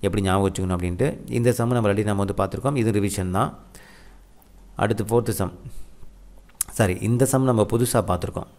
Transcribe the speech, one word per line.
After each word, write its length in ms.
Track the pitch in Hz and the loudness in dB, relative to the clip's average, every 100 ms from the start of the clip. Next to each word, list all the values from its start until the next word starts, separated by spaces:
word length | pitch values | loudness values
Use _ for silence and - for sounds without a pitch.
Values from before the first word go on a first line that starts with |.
| 101 | 0
எப்படி 160 | 104 95 | 0 2
ஞாபகம் 200 | 95 98 | 4 2
வச்சுக்கணும் 260 | 95 95 90 | 0 -2 -2
அப்படின்ட்டு. 320 | 87 90 135 214 - 120 | -2 0 -2 -2 -6 0
இந்த 140 | 120 113 | 2 2
சம் 180 | 120 120 | 2 2
நம்ம 120 | 107 | 2
already 160 | 101 107 | 2 0
நம்ம 140 | 101 | 0
வந்து 120 | 98 98 | -2 0
பார்த்திருக்கோம், 340 | 98 101 120 143 | -2 -2 -2 0
இது 80 | 110 104 | 2 2
revision 380 | 101 95 92 92 | 0 -2 -2 0
தான். 120 | 139 - - - - - - - - - - - - - | -2 -4 -20 -20 -20 -20 -20 -20 -20 -20 -20 -20 -20 -4
அடுத்து 220 | 107 107 104 | -2 -2 0
fourth 220 | 117 113 104 | 0 0 -2
sum, 140 | 92 - - - - - - - - - - - - - | -4 -6 -12 -10 -10 -12 -18 -18 -20 -20 -20 -8 -8 0
Sorry, 180 | 104 92 104 | 0 2 0
இந்த 140 | 120 123 | 2 2
சம் 160 | 135 131 | 2 2
நம்ம 160 | 117 104 | 4 2
புதுசா 280 | 113 123 123 104 | 2 2 2 0
பார்த்திருக்கோம் 400 | 90 - - - | -2 -4 -8 -12